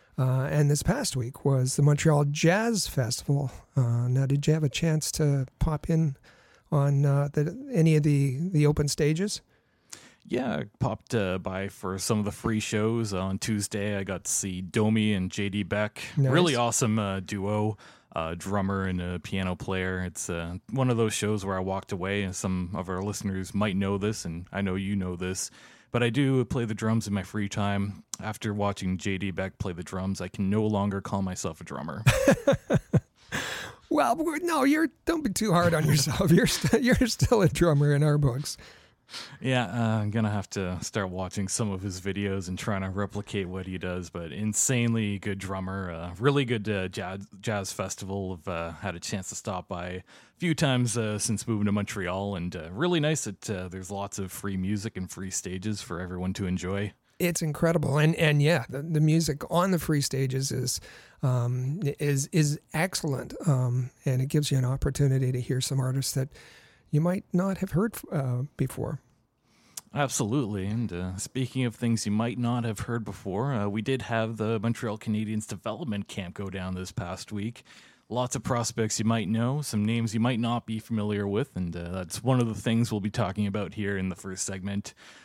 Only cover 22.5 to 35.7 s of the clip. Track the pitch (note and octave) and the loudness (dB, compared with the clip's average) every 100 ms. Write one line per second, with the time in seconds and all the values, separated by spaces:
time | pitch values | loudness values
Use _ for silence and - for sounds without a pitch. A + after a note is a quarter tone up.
22.5 | F#2 F2 F2 F2+ F2+ G2+ G2 G2+ F#2+ F#2 | -2 -2 -4 -4 -4 -4 -4 -4 -4 -4
23.5 | G2+ G#2 F#2+ G2 G2+ G#2 A2 F2 E2 F2+ | -2 0 0 0 0 0 -2 -6 -8 -8
24.5 | F#2+ G2 F#2 G2 G2+ F2+ F2 F2+ F#2+ - | -4 -2 -2 -2 -2 -2 -2 -4 -4 -6
25.5 | - - - _ A#2+ A#2+ A#2+ C3+ C3 A#2+ | -12 -20 -20 _ 0 2 2 2 2 2
26.5 | C3+ A#2 G#2+ A2 A2+ G2+ G2+ F#2+ G#2+ G2+ | 0 -2 0 2 2 2 -2 -2 -4 -2
27.5 | - G2+ G2+ G2+ F#2 - - G2 F2+ G#2+ | 0 0 0 -2 -6 -12 -10 -8 -6 -4
28.5 | G#2 G2+ G2 F#2+ F2+ G2+ F#2+ G2 F2+ F#2 | 0 0 0 -2 -2 -2 -2 -2 -4 -4
29.5 | - F#2+ E2+ F2 F#2 F#2+ F#2+ F2+ - F#2+ | -4 -6 -6 -6 -4 -4 -4 -6 -4 0
30.5 | G#2+ G#2+ G#2 G2+ G2 - G2 F#2+ F#2 F#2 | 2 2 2 0 -2 -4 -2 -2 -4 -6
31.5 | D#2+ E2+ C2+ D2 D2+ A2+ C5+ C5+ - - | -8 -10 -8 -8 0 4 4 6 4 4
32.5 | - - B3+ - - - _ - - - | 0 2 0 2 0 0 _ -12 -8 -8
33.5 | - - - - D#4 - D#4+ E4 D4+ F4 | -8 -12 -14 -2 2 4 2 0 -2 0
34.5 | D#4 C4+ D4+ D#4+ - - E4 C4+ F3+ G#3+ | 2 4 4 2 -2 -2 0 0 0 4
35.5 | E3+ F3 | 6 6